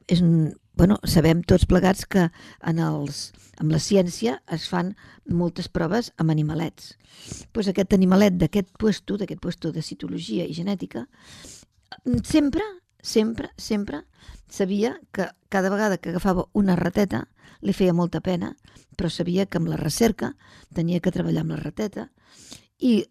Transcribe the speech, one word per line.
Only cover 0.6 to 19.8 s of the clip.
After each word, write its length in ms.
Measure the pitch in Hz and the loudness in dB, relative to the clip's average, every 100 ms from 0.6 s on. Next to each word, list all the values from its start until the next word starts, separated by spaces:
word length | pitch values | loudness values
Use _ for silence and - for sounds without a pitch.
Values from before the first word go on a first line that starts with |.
| _ - | _ 4
bueno, 160 | 185 208 | 4 4
sabem 380 | - 165 156 170 | 2 4 6 4
tots 220 | - 180 - | 4 4 6
plegats 380 | 180 180 - - | 4 4 0 0
que 220 | 196 165 - - - | 2 2 -2 -18 -10
en 140 | - 165 | -4 0
els, 540 | 160 151 143 - - - - - | 0 -2 -6 -8 -14 -18 -20 -6
amb 140 | 156 156 | 0 0
la 60 | |
ciència 540 | - 196 180 - 226 381 - - | 2 2 2 -2 -4 -4 -8 -8
es 80 | - | -4
fan 220 | 180 180 - - - - | -4 -4 -8 -18 -20 -4
moltes 400 | 175 175 175 - | -2 -2 -4 -8
proves 460 | 170 160 220 - - | -4 -2 -2 -4 -2
amb 80 | 160 | 0
animalets. 640 | 156 151 160 160 - - - _ - - - - | 0 0 -4 -6 -10 -20 -20 _ -20 -18 -18 -10
Pues 160 | 226 196 | -4 -2
aquest 240 | 185 185 196 | -2 2 4
animalet 400 | 185 190 208 180 | 6 6 4 4
d'aquest 300 | 180 202 190 - | 0 0 -4 -2
puesto, 380 | 214 - - 202 | -2 -2 -4 -6
d'aquest 220 | 175 165 | -6 -6
puesto 300 | 175 - 160 156 | -8 -6 -6 -6
de 60 | |
citologia 640 | - 147 - 143 170 214 139 | -8 -10 -8 -8 -6 -6 -6
i 60 | 156 | -6
genètica, 480 | 185 190 - - 254 _ - - - - _ _ _ - - 240 | -6 -6 -8 -10 -12 _ -20 -20 -20 -20 _ _ _ -10 -2 -2
sempre, 400 | - 311 285 330 427 370 _ _ | 2 2 4 0 -4 -10 _ _
sempre, 460 | - 226 220 226 - - | -2 0 0 -2 -10 -14
sempre 460 | - 214 202 294 - _ - - _ | -6 -4 -4 -10 -14 _ -20 -20 _
sabia 460 | - 185 202 233 349 - | -4 -2 0 -2 -4 -10
que 160 | - 175 - _ | -8 -8 -10 _
cada 160 | 196 185 | -2 0
vegada 280 | 202 214 180 | 0 0 -2
que 140 | 175 | -4
agafava 320 | 175 202 180 - 208 | -2 0 0 0 0
una 220 | 196 175 | 2 2
rateta 460 | 175 214 196 - - _ - _ | 0 0 0 -2 -8 _ -20 _
li 160 | 196 - | -4 2
feia 160 | 180 | 2
molta 300 | 170 170 160 | 2 0 -2
pena, 300 | - 175 - - _ - _ - | -4 -4 -6 -12 _ -20 _ -6
però 160 | 170 | -6
sabia 380 | - 175 180 196 | -4 -2 -2 -2
que 80 | 170 | -2
amb 80 | 160 | -4
la 120 | 156 | -4